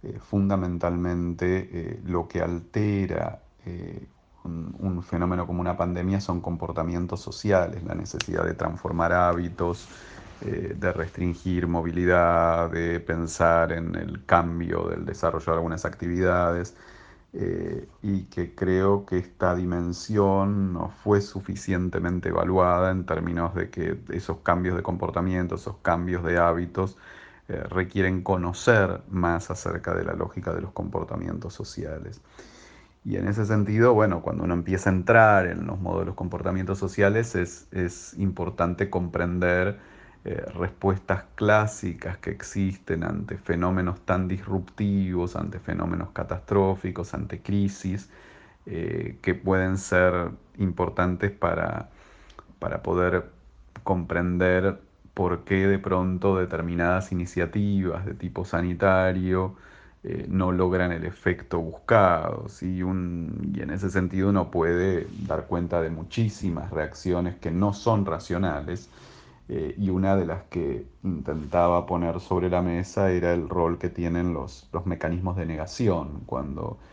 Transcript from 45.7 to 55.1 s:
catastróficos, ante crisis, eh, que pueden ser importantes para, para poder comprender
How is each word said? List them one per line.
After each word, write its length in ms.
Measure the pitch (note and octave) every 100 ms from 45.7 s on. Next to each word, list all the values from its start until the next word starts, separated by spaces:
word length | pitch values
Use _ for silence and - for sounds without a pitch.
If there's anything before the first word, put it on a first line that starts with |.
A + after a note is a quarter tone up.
| E2+ E2+ F2 E2+
catastróficos, 1040 | - E2+ F2 - G2+ F#2+ F#2+ - F2 F2+ -
ante 260 | A2 -
crisis, 680 | - G2+ G2 G2 G2 G2 - - - - - _ -
eh, 500 | E2 E2 D#2 D#2+ -
que 100 | -
pueden 460 | F2 F#2+ F#2+ F#2 F#2+
ser 500 | - F#2 F2+ F2+ F2 - - -
importantes 720 | G2 E2 F2+ - F2+ F2+ G2+
para, 580 | - F2 E2 E2+ - - - - - - - - -
para 240 | F2 D#2+
poder 480 | F2 F2+ F2+ F2+ - - - - - -
comprender 960 | - F2+ E2 E2+ F2+ F2+ F#2 F2+ F#2+ F#2+ - _ -